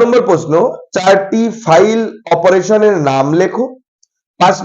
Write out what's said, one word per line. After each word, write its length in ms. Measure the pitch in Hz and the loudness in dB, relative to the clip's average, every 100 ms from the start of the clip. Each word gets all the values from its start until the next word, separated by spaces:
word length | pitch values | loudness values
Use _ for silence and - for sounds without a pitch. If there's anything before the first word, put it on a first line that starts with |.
নম্বর 200 | 240 240 - | 4 2 0
প্রশ্ন, 240 | 160 147 160 247 - - 190 | -2 0 -2 -2 -6 -8 -4
চারটি 460 | 185 196 - 220 226 - | 0 0 0 -2 -4 -4
ফাইল 360 | - 165 208 220 220 - - | 0 2 2 -2 -4 -6 -2
অপারেশনের 600 | 170 180 185 185 214 214 185 143 | 0 2 0 0 2 2 0 0
নাম 180 | 135 143 160 | 0 0 0
লেখো। 240 | 185 214 262 - _ _ _ _ _ _ | -2 -4 -8 -10 _ _ _ _ _ _
পাঁচ 160 | 180 190 | 0 0